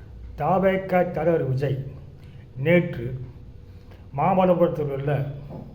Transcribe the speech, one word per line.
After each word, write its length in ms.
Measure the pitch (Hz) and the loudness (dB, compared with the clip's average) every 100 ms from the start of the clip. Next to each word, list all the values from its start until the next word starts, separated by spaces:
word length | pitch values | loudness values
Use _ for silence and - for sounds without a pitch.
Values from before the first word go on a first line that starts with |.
| - - - - | -16 -16 -12 -4
த 240 | 151 185 | 0 4
வே 260 | 190 190 - | 4 2 2
க 180 | 180 | 2
தலைவர் 440 | 170 156 160 160 131 | 2 0 2 2 2
விஜய் 380 | 127 143 - - - - - - - - 127 | 0 0 -2 -6 -12 -16 -18 -18 -18 -14 -4
நேற்று 640 | 147 175 - - 120 127 - - - - - - - - - 139 | 4 4 4 -2 -6 -8 -10 -16 -18 -18 -18 -20 -20 -20 -10 0
மாமல்லபுரத்தில் 760 | 170 190 185 165 170 147 143 | 2 4 6 6 4 2 -2
உள்ள 340 | 139 143 135 - - - - - | -2 0 0 -2 -8 -12 -14 -14